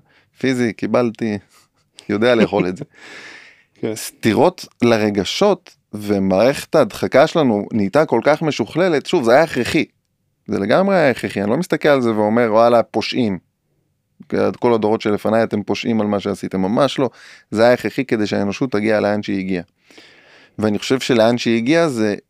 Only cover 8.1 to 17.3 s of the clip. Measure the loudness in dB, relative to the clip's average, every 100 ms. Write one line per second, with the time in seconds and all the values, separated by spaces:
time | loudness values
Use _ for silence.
8.1 | 0 0 0 0 -4 -4 -2 0 0 0
9.1 | 0 4 4 2 -2 -2 -2 -2 _ _
10.1 | _ _ _ -8 -4 0 0 2 2 0
11.1 | 0 -4 -4 -2 -2 -2 0 2 2 2
12.1 | 0 0 2 2 4 4 4 2 -2 -4
13.1 | -2 -2 -4 -10 _ _ _ _ _ _
14.1 | -20 -6 -2 -2 0 0 2 2 0 -2
15.1 | -2 0 0 0 -2 -4 -4 -2 -2 -2
16.1 | -2 -4 -6 -6 -4 -2 0 0 0 -6
17.1 | -6 -20